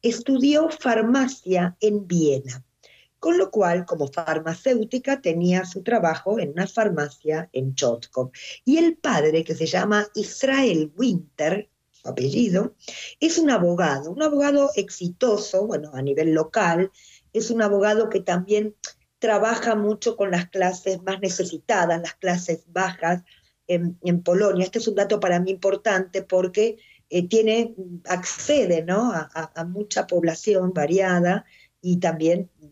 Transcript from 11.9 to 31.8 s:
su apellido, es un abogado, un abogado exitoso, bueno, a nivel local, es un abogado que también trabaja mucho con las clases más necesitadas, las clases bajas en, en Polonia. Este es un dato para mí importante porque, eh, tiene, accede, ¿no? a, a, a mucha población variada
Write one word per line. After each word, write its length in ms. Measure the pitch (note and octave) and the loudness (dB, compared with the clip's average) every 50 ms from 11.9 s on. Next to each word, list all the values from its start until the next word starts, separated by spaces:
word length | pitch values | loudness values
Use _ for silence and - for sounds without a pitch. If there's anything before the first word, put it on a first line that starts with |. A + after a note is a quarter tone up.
su 180 | _ _ _ A#2+ | _ _ _ -8
apellido, 680 | B2+ B2+ B2+ C3+ F#3 A3+ A#3+ G#3 F3 F#3+ A3 B3 - _ - - - - - - - _ | -6 -2 -2 0 2 2 2 2 2 0 0 -2 -6 _ -20 -18 -16 -16 -16 -16 -6 _
es 180 | D4 D#4+ E4 E4+ | 0 0 2 4
un 100 | D#4+ C#4+ | 4 4
abogado, 600 | B3+ G3+ F3 F3 F3 E3+ F3+ D#3 C#3 C3+ D3 D#3+ | 4 4 2 2 2 2 2 0 0 -2 -4 -8
un 140 | F#3 C4+ D#4 | -4 -2 0
abogado 460 | D#4 D4 C#4 C#4+ C#4+ C#4+ C#4+ C#4 C#4 - | 2 2 2 2 4 4 4 2 2 0
exitoso, 920 | G#3 F#3+ - - - F3+ F3 F3 _ - B3 G#3+ G3 - - - F#3+ G#3 A3 | -2 -4 -4 -8 -8 -8 -8 -2 _ 2 2 2 0 0 -2 -2 -2 0 0
bueno, 240 | G3 - D3+ D3+ - | -4 -6 -6 -8 -8
a 80 | C3 | -6
nivel 300 | C3+ C#3 C#3 D3 D#3+ E3 D#3 | -2 0 0 2 2 2 2
local, 560 | D#3 D#3 - - A3 G3 E3+ E3 E3+ F#3+ F#3+ _ _ - - - _ _ _ | 2 0 0 0 0 2 2 2 2 0 -2 _ _ -20 -20 -20 _ _ _
es 160 | _ A3 A3+ - | _ -4 -2 -2
un 120 | A#3 A3+ | 0 0
abogado 460 | G#3+ G3+ G3+ G3+ G3 G#3+ G#3+ A3 A3+ G#3+ | 2 2 2 2 2 2 2 2 0 0
que 100 | - F#3+ | -2 -2
también 560 | F#3 - F3 F3+ F#3 G3 G#3 G#3 G#3+ G#3+ G#3 _ - - - _ _ _ _ _ | 0 0 -2 -2 0 0 0 0 0 -2 -8 _ -16 -16 -16 _ _ _ _ _
trabaja 560 | - A#3 G#3+ G3+ G#3+ A3+ A#3 A#3 - A#3 A3 | 0 0 2 2 2 0 0 0 0 0 0
mucho 400 | G#3+ G#3 G#3 G#3+ G#3 - A#3 A3+ | 2 2 0 -2 0 -2 -4 0
con 160 | - G3+ G3 | 0 -2 0
las 160 | F3+ F3 F3 - | 0 -2 -2 -2
clases 520 | - G3 F#3 F3+ F#3 F#3 - G3 F#3+ F3 F3+ | -2 0 0 0 0 -2 -4 -4 -4 -4 -4
más 160 | F#3+ F#3+ F#3+ | -8 -6 -4
necesitadas, 840 | G3+ F#3+ F#3 - F3+ F3+ - D#3 _ - A3+ F#3+ F3 E3+ E3+ E3+ | -4 -4 -2 -4 -4 -6 -6 -10 _ -2 0 2 2 2 0 -2
las 120 | E3+ - - | -4 -10 -12
clases 500 | _ - F#3 F3 F3+ F3 - E3 E3 _ | _ -4 -2 -2 -2 -2 -4 -6 -6 _
bajas 560 | _ - F3+ F#3 F3+ F3+ - E3 E3 F3+ F#3 F3+ _ - _ _ _ _ _ _ - | _ -4 -2 -2 -2 -4 -4 -2 -2 -2 -2 -4 _ -20 _ _ _ _ _ _ -2
en, 280 | F3 E3+ F3 E3+ F3 _ | -2 -2 -2 -4 -6 _
en 180 | - F3+ F3 F3 | -2 0 0 0
Polonia. 440 | F3 F3 F3 F#3+ G#3 G3+ F3+ F3+ F#3 | 2 2 2 4 4 2 2 2 -2
Este 160 | F#3 - A#3 | -2 -2 -4
es 80 | A#3 A3 | -4 -2
un 80 | G3+ | 0
dato 240 | G3 G3+ G3 G#3+ G#3 | 0 0 0 0 0
para 180 | G3 F#3 F3+ F3+ | 2 0 0 0
mí 140 | F3+ F#3 | 0 -2
importante 680 | F#3+ F3+ - G3 G3 F#3+ _ A3+ G3 F#3 F#3+ F3+ - F#3+ | -4 -2 0 0 0 0 _ 0 0 0 -2 -2 -6 -8
porque, 560 | F#3 _ F#3 F#3 F#3 F#3 F3+ G#3 G#3+ A#3 A3 - _ _ - _ _ _ | -4 _ 0 0 0 2 0 0 0 0 -2 -6 _ _ -20 _ _ _
eh, 200 | - F3 F3 F3+ | -2 -2 0 2
tiene, 440 | A3+ A3 A3 A3 A3 A#3 A#3 A#3 - F#3+ F#3+ F3+ F3 E3+ _ | 2 4 4 4 2 2 0 -2 -6 -12 -14 -12 -14 -14 _
accede, 760 | - F3+ F3 F3+ - - - - - D4 C#4+ A3+ F3+ F3 D#3+ | -6 -6 -6 -4 -10 -10 -8 -2 0 2 2 4 2 2 0
¿no? 300 | D#3+ E3+ F3+ G#3 A#3+ B3 | 0 0 0 0 0 0
a, 180 | G3 D#3+ D#3 - | -2 -4 -6 -6
a, 200 | _ D#3+ D#3+ D#3+ _ | _ -10 -10 -10 _
a 100 | D#3+ E3 | -10 -8
mucha 440 | F3 F3+ G3+ G#3 G#3 - G#3+ F#3 - | -8 -6 -8 -8 -4 -4 -4 -2 0
población 640 | F3+ F3 E3 E3 E3 - - G#3+ G#3 F#3 F#3 F3+ | 0 0 0 0 -2 -2 0 2 2 2 2 0
variada 720 | F3+ E3 D3 D3+ F3 G3 F#3+ F#3 F3+ F3 F3 F3 F#3 G#3+ - _ _ _ _ _ _ _ | 0 -2 0 2 2 2 2 4 2 2 2 2 0 -2 -4 _ _ _ _ _ _ _